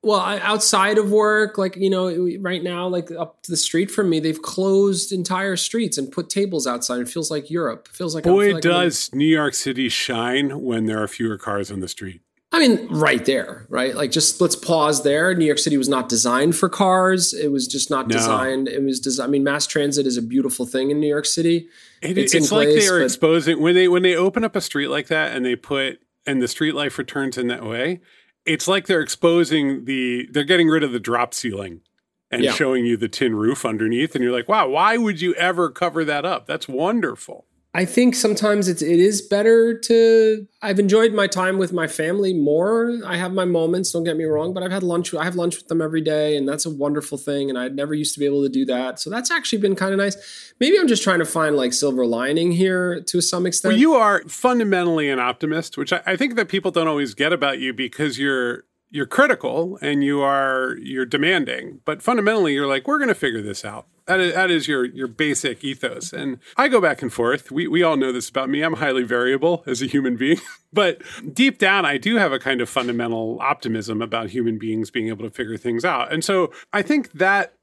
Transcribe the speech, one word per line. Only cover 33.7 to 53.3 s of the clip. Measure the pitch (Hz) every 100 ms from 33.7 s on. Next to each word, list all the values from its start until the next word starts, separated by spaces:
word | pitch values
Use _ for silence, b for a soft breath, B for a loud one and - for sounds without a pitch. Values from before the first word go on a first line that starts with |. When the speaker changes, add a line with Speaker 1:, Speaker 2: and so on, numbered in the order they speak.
| 110 110 117 156 139
Speaker 2:
And |
you're | 123
like, | 123 117
"Wow, | 214 147
why | 147 208 233
would | 220 165
you | 180 -
ever | 180 175 165
cover | - 175 160 151
that | 147
up? | 165 156 -
That's | 156 -
wonderful." | 131 175 233 156 110 - - _ _ _
Speaker 1:
I | - 185
think | - 247 240
sometimes | 214 208 214 208 185
it's, | 170
it | 156 170
is | 190 202
better | - 202 220 226 233 226
to, | - 233 226 226 220 220 202 _
I've | 214 190
enjoyed | 202 214 226
my | 208 196
time | 185 180 190
with | 180
my | 180 160
family | - 160 196 196
more. | 180 143 156 190 226 233 240 -
I | 175
have | 180
my | 190 180
moments, | 170 165 180 185
don't | 170 170
get | 156
me |
wrong, | 156 151 165
but | 185
I've | 180
had | 190
lunch, | 180 170 175
I | 165
have | 170 175
lunch | 170 175
with | -
them | 165
every | 156 160
day, | 156 151 151 147
and | 135
that's | 147 165
a |
wonderful | 143 143 147 143 139
thing, | - 143 139
and | 127
I | 127
never | 139 147
used | 151 147 -
to |
be | 143
able | 143
to | 139
do | 131 131
that. | 123 127 123
So | -
that's | 220 247
actually | - - 220
been | 202 190
kinda | 190 196
nice. | 196 196 B B B _
Maybe | 262 392
I'm | 330
just | 214
trying | - 175
to | 160
find, | 165 156 147
like, | 127
silver | 123 143 127 120
lining | 117 131 156 170
here | 170 190 185 180 175
to | - 180
some | 170